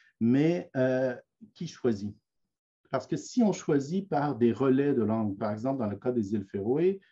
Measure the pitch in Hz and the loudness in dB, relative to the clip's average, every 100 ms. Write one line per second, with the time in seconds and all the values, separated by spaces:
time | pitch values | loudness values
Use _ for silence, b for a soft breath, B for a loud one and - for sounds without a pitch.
0 | b b 113 131 156 175 175 135 131 131 | b b 2 4 4 0 -4 0 0 2
1 | 131 120 - _ - - 170 - 123 104 | 0 -4 -14 _ -20 -12 -12 -4 -2 -2
2 | 104 - _ _ _ _ _ _ - 135 | -4 -10 _ _ _ _ _ _ -8 -6
3 | - - - - 220 - - 143 135 185 | -4 -8 -4 2 2 2 2 0 0 -4
4 | 196 147 143 117 117 107 135 131 143 123 | -2 -2 -2 2 2 2 2 2 2 2
5 | 107 110 107 98 113 104 127 139 107 101 | 0 0 -2 -4 -4 -4 -4 -4 -4 -4
6 | 127 120 98 107 95 101 101 139 180 196 | -2 -2 -2 -4 -4 -6 -2 2 2 0
7 | b | b